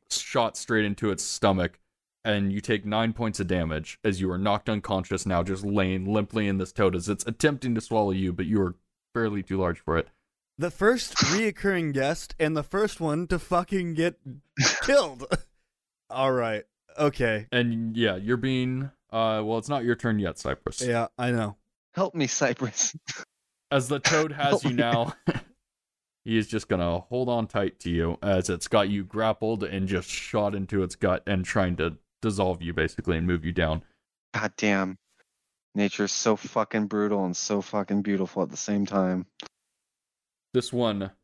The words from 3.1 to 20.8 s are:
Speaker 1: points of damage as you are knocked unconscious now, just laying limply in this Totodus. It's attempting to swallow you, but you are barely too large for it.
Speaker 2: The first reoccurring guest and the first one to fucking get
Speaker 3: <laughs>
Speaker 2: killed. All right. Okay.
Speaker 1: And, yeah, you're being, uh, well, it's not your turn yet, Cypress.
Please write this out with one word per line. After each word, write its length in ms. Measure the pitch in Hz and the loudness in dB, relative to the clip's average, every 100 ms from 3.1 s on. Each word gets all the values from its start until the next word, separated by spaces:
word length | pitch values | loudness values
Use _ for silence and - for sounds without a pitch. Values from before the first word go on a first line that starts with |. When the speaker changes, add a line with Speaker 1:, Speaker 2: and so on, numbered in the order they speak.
Speaker 1:
points 300 | 113 113 101 | 0 -4 -2
of 60 | 92 | 0
damage 520 | 90 82 78 80 - 113 | 0 0 -4 -6 -4 -2
as 160 | 92 | 0
you 100 | 95 | -2
are 60 | 90 | 0
knocked 320 | 104 104 - | 0 0 0
unconscious 560 | 107 - 98 90 95 101 | -4 0 -2 0 -2 2
now, 180 | 90 | 0
just 220 | 95 95 101 | 0 -2 0
laying 400 | 101 92 95 95 | 2 2 0 0
limply 420 | 107 104 110 101 | 0 0 0 0
in 100 | 98 | 0
this 140 | 90 | -2
Totodus. 380 | - 98 90 92 | 2 2 2 -2
It's 180 | 101 - | -4 -4
attempting 480 | - 156 139 127 113 | 2 2 2 -2 -2
to 60 | |
swallow 300 | - 110 104 | 0 0 2
you, 200 | 95 92 | 2 0
but 140 | 87 90 | -2 0
you 160 | 107 | 2
are 140 | 92 - _ _ _ | 2 -2 _ _ _
barely 300 | 120 110 101 | -2 -2 -2
too 140 | 92 95 | -2 0
large 220 | 90 87 | 0 0
for 160 | - 82 | 0 0
it. 100 | - _ _ _ _ - | 0 _ _ _ _ -6
Speaker 2:
The 140 | 165 | -6
first 440 | - 208 247 - - | 2 2 4 0 0
reoccurring 760 | 151 190 220 - 202 185 156 | 2 2 0 0 0 0 0
guest 420 | 135 135 165 - - | 0 0 0 -6 -2
and 160 | 156 156 | 0 0
the 80 | |
first 380 | 147 196 214 - | -2 0 0 0
one 260 | 160 151 175 | -2 -2 0
to 100 | 180 | -2
fucking 540 | - 175 180 196 175 | 0 0 0 -2 -2
get 240 | 160 170 - 135 127 _ | 0 0 -2 -10 -16 _
Speaker 3:
<laughs> 300 | - 135 - | 0 0 0
Speaker 2:
killed. 420 | - 277 175 123 135 - - _ _ _ _ _ - | 4 4 4 -4 -4 -4 -4 _ _ _ _ _ -8
All 220 | 123 135 | 0 2
right. 320 | 127 117 107 - _ _ - | 2 0 -2 -6 _ _ 0
Okay. 500 | 147 - 117 107 104 | 0 2 2 0 0
Speaker 1:
And, 460 | 123 120 113 113 113 | 0 2 0 -2 2
yeah, 180 | 110 92 | 2 2
you're 220 | 104 123 | 0 0
being, 460 | 131 131 127 131 135 - _ | 2 0 0 -2 -6 -10 _
uh, 320 | 113 113 110 | 0 0 0
well, 140 | 107 113 | 0 -2
it's 100 | 110 | -2
not 160 | 143 | 0
your 120 | 120 120 | 0 2
turn 220 | 120 107 | 2 2
yet, 220 | 92 - | 0 -2
Cypress. 420 | - 67 - - | -4 -4 -6 -4